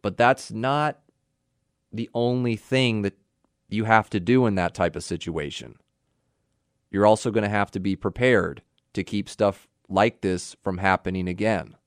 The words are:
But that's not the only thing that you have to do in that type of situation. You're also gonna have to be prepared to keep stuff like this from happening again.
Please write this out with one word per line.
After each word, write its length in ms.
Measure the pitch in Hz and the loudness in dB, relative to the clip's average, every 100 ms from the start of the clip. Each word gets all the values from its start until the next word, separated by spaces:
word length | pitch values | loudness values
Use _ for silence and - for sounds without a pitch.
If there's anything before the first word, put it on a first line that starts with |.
But 140 | 104 92 | -6 2
that's 340 | 120 135 - | 2 2 -4
not 480 | 110 127 143 151 - _ _ _ _ _ _ _ _ _ | -6 -2 0 -2 -6 _ _ _ _ _ _ _ _ _
the 180 | 107 117 | -10 -6
only 420 | 117 120 123 123 110 | -2 -2 0 -2 -4
thing 460 | - 131 127 110 | -2 0 2 0
that 160 | 101 _ _ _ _ _ _ | -4 _ _ _ _ _ _
you 160 | 104 110 | -4 4
have 240 | 110 104 | 4 4
to 80 | 104 | -4
do 260 | 87 127 120 | 2 4 4
in 100 | 95 | 0
that 200 | 87 - | -2 0
type 200 | 87 80 | -2 -2
of 80 | |
situation. 720 | - 85 - 80 73 - 60 57 _ _ _ _ _ _ _ _ _ _ _ | -8 -8 -6 -6 -6 -10 -16 -20 _ _ _ _ _ _ _ _ _ _ _
You're 160 | 98 104 | 4 4
also 240 | 110 123 | 4 2
gonna 180 | 110 104 | -2 0
have 220 | 104 101 | -2 -2
to 80 | 98 | -4
be 160 | 98 95 | -4 -4
prepared 680 | 101 - 127 113 87 71 _ _ _ | -4 0 2 4 2 -8 _ _ _
to 100 | - | -10
keep 240 | 92 104 - | -6 -6 -8
stuff 380 | - 104 95 _ _ _ | -2 -2 -2 _ _ _
like 320 | 95 110 - | 2 2 0
this 340 | 98 90 - - | -4 -2 -6 -10
from 140 | 98 92 | -8 -2
happening 500 | 98 92 95 92 90 | 0 0 0 -4 -4
again. 480 | 90 107 101 58 - | -2 -2 -2 -6 -20